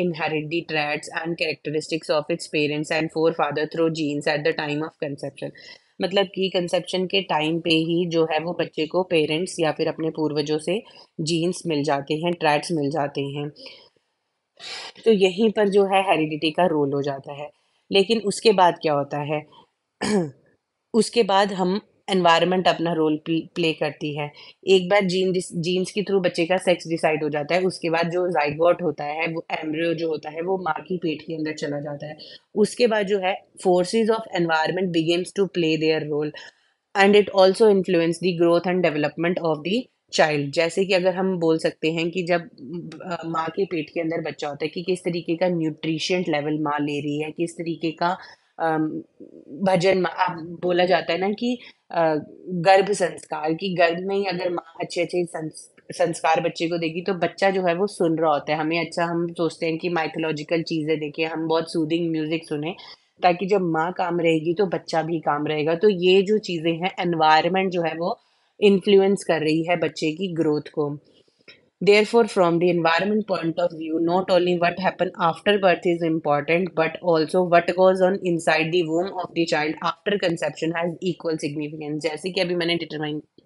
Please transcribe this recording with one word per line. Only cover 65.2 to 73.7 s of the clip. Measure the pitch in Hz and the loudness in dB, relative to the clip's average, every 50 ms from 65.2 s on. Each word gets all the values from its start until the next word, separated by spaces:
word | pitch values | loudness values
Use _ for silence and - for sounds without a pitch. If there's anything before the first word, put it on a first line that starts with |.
| 156 156 147 147 151 | -2 -2 -2 0 -2
रहेगा। | 151 156 151 147 156 170 | -2 -2 0 0 0 0
तो | 170 214 214 | 4 4 4
ये | 202 175 180 185 185 196 | 4 4 4 4 6 4
जो | 190 185 214 208 | 4 4 0 0
चीज़ें | 208 - 175 160 156 170 | 0 -4 -6 -2 0 -2
हैं, | 165 160 175 196 - - | -2 0 -2 -4 -2 -2
एनवायरनमेंट | 185 175 170 160 160 156 156 160 156 170 185 190 190 190 | -2 0 2 2 4 6 6 6 4 2 0 0 0 0
जो | 175 180 | -2 -2
है | 165 160 160 | -2 -2 -4
वो | 165 170 185 240 - _ _ _ _ _ _ _ - | -4 -6 -6 -6 -8 _ _ _ _ _ _ _ 4
इन्फ्लुएंस | 208 202 202 190 - 214 196 196 196 196 202 190 - | 6 6 6 6 4 6 6 6 6 4 2 0 0
कर | - 170 156 | 0 0 2
रही | 151 156 156 165 160 | 2 0 0 0 0
है | 170 175 | 0 0
बच्चे | 170 165 151 - - 170 156 | 0 0 -4 -2 -2 -4 -4
की | 156 160 196 185 165 | -2 -4 -6 -6 -2
ग्रोथ | 156 160 156 151 151 | 0 0 0 0 -2
को। | 147 - - 160 147 143 147 147 _ _ _ _ _ _ _ _ _ - - _ _ _ _ _ 180 | -4 -6 -6 -4 -4 -4 -6 -10 _ _ _ _ _ _ _ _ _ -20 -20 _ _ _ _ _ 4
Therefore, | 190 202 214 214 202 - 233 226 214 | 6 6 6 6 4 4 4 4 4
from | - 202 180 170 170 | 4 2 4 4 4
the | 170 175 180 | 4 2 2
environment | 170 175 160 160 165 170 190 208 214 214 | 2 4 2 2 2 2 2 0 0 -2
point | 202 - 185 165 165 165 160 | 0 -2 -4 -2 -2 -2 -2
of | 175 175 175 | 0 -2 -2